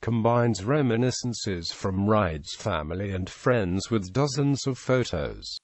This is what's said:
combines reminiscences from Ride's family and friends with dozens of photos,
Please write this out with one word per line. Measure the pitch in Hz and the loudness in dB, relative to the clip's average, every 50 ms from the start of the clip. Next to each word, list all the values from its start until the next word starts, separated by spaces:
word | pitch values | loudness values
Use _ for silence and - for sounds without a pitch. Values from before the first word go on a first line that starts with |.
| - | -4
combines | - 117 117 110 117 120 120 120 120 110 95 95 | 0 0 2 4 4 4 4 4 4 2 0 0
reminiscences | 107 143 156 143 123 113 117 123 127 120 - - 127 113 - - 107 95 87 82 - - | 0 2 2 2 2 2 2 2 0 0 -2 -4 -6 -6 -4 -4 -4 -4 -4 -4 -8 -10
from | - - 101 95 95 98 | -6 -4 -2 0 2 2
Ride's | 104 110 107 101 87 80 76 73 - - | 4 4 4 4 2 0 -4 -8 -10 -14
family | - - 110 95 80 76 76 85 92 101 101 95 | -6 -4 -2 -2 -2 -2 -4 -4 -4 -4 -4 -4
and | 92 90 92 | -4 -6 -6
friends | - - - 135 123 120 101 87 90 98 - - | -8 -2 2 2 4 4 4 2 0 -2 -2 0
with | 117 113 92 90 92 | 0 0 0 0 0
dozens | 127 143 147 127 147 139 139 139 131 - | 0 0 0 0 0 2 2 2 0 0
of | 139 127 | -4 -4
photos, | - - - 127 127 120 - - 82 71 - - 50 - - - - | -4 0 0 2 2 2 0 -2 -2 -2 -4 -6 -8 -12 -14 -14 -14